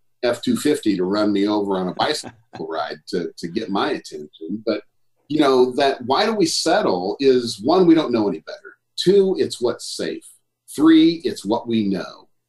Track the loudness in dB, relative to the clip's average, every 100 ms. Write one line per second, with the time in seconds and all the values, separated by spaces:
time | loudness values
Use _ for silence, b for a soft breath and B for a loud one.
0 | _ _ -4 -2 -2 -2 0 0 0 0
1 | 0 0 0 0 0 0 -2 -2 -2 -2
2 | -2 -4 -8 -18 _ -14 -10 -8 -8 -10
3 | -8 -6 -6 -10 -10 -8 -6 -4 -4 -6
4 | -10 -16 -16 -14 -10 -8 -4 -6 -6 _
5 | _ _ -6 0 4 4 4 2 0 0
6 | -2 0 0 0 0 0 0 0 0 -2
7 | -4 0 2 2 0 -4 0 4 6 4
8 | 4 0 0 -4 -10 -18 -18 -20 _ -4
9 | 4 4 4 2 -4 -2 -4 -4 -8 -8
10 | -8 -8 -14 _ _ _ -12 2 6 8
11 | 6 2 -4 -4 -4 -4 0 0 0 -2
12 | -6 -14 -20 _